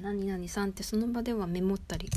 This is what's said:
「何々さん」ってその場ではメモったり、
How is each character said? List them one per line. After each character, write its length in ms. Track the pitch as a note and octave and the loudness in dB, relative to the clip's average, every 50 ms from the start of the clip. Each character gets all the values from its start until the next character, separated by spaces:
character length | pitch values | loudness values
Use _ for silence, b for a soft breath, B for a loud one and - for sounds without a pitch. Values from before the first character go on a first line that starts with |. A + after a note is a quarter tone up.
「何 260 | F#3 G3+ G3+ G3+ G3 | -4 -2 -2 0 0
々 220 | G3 F#3+ F3+ F3+ E3+ | 0 0 -2 -4 -2
さ 180 | - G#3 G3+ | -2 0 0
ん」 40 | G3 | 0
っ 20 | F#3+ | 0
て 100 | - G3+ | -4 -4
そ 140 | - - | 0 0
の 100 | G#3+ A3+ A#3+ | 2 2 2
場 140 | A#3+ A#3+ A3+ | 0 0 0
で 120 | A#3+ A#3 | 0 0
は 120 | A3 G3 | 0 0
メ 140 | E3+ E3+ F3+ | 0 2 2
モ 140 | F#3 F#3+ G3 | 4 2 2
っ 40 | G3 | 2
た 200 | - - F3+ E3 | 0 -2 -4 -4
り、 100 | - - - | 0 2 2